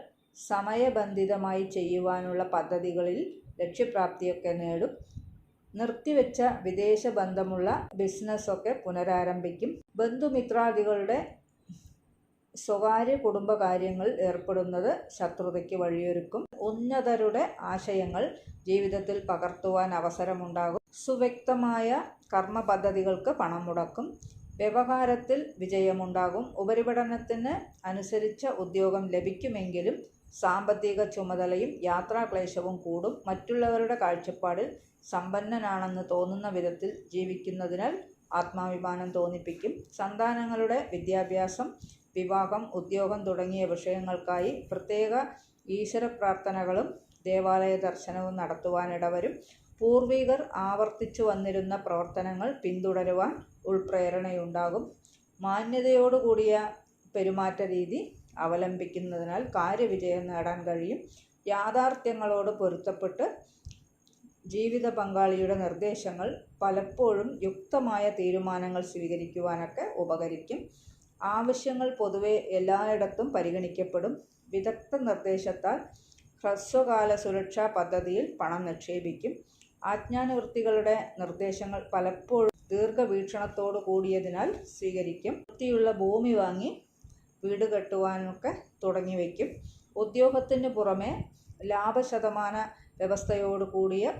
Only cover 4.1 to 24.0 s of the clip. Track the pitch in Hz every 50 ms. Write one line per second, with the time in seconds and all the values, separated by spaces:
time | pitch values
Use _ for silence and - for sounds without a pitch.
4.1 | - - 180 180 175 180 - 175 170 170 170 170 170 165 214 - - - - -
5.1 | - - - - - - - _ _ _ _ _ - 202 233 240 240 - - 302
6.1 | 294 277 254 247 - - 240 240 240 - 180 185 180 196 208 214 214 214 - 240
7.1 | 208 202 190 185 185 196 190 185 185 180 185 202 240 - - - - 190 196 190
8.1 | 190 - 214 214 214 208 - 208 185 185 - 226 262 254 - 185 175 175 175 190
9.1 | 180 180 175 180 180 180 175 175 170 - 220 320 - - - _ - 196 226 233
10.1 | 240 254 302 294 269 254 240 - 220 233 233 233 208 214 208 214 208 202 196 196
11.1 | 240 302 - - - - _ _ _ _ _ - 175 - - - - _ _ _
12.1 | _ _ _ _ _ _ _ _ - - - 214 208 196 214 220 220 226 240 247
13.1 | 277 269 269 214 202 - 196 208 214 208 196 180 180 180 185 190 185 185 190 226
14.1 | - - 185 180 175 175 175 190 185 185 175 180 180 180 190 254 339 - - -
15.1 | - - 185 170 175 - 180 180 175 175 175 - 190 180 175 170 170 170 175 175
16.1 | 175 175 170 - - 240 - - - - 208 214 220 233 240 247 269 262 254 240
17.1 | 233 220 214 214 208 254 339 - - - 185 180 185 185 - 214 196 190 180 175
18.1 | 170 190 262 339 - - - - - - - 185 190 202 196 190 190 196 190 208
19.1 | 202 196 - - 180 170 180 175 175 - - 190 185 185 185 185 180 170 165 170
20.1 | 165 175 180 185 185 180 180 175 170 175 175 170 170 - _ _ - - - 262
21.1 | 262 240 247 247 247 - - - 247 247 240 233 233 226 226 226 254 311 - -
22.1 | - _ _ - 202 190 190 196 214 226 202 202 196 190 190 196 190 196 185 190
23.1 | 185 185 - 262 294 - 190 165 170 175 175 175 170 175 165 - - -